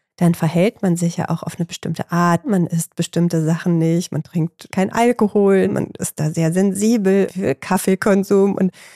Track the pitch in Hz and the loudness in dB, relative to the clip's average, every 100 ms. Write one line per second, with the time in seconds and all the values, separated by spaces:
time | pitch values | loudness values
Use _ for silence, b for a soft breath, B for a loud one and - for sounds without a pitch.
0 | _ - 175 165 160 165 190 233 190 170 | _ 0 0 2 0 2 0 0 -2 0
1 | 170 - - 165 - - 170 - - 165 | -2 -2 -4 -6 -6 -8 -8 -8 -8 -6
2 | - 170 175 170 302 196 175 170 - - | -4 0 2 2 0 0 0 -2 -6 -6
3 | 170 - 170 165 156 165 - 170 165 170 | -6 -2 0 0 0 0 0 0 2 0
4 | 180 - - 175 160 - - - 185 - | -2 -6 -6 -4 -4 -6 -10 -4 -2 2
5 | 240 247 208 208 196 190 185 - - - | 2 2 2 2 4 4 2 -2 -4 -6
6 | 190 - 151 160 160 175 196 190 214 240 | -10 -6 -4 -2 0 2 0 0 0 2
7 | 190 196 190 185 196 - - 185 - 190 | 2 2 0 -2 -4 -4 -2 -2 0 0
8 | - 196 196 196 196 190 190 B B | 2 2 2 2 2 2 -2 B B